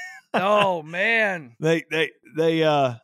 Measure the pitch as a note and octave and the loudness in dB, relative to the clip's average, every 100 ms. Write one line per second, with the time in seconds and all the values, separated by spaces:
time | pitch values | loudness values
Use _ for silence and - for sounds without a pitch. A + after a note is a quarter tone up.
0 | - - - - F#3+ G#3 G3+ F3 D3+ F3 | -16 -20 -6 -2 2 2 2 -2 -6 -4
1 | G#3 A3+ G#3+ F3+ C3 A#2 D#3 E3 - D#3 | 0 0 0 -4 -10 -4 0 0 -2 -2
2 | D#3 - - C#3 E3 D#3+ D#3 D3 C3+ A#2 | -2 -6 -10 -2 0 2 2 2 0 -2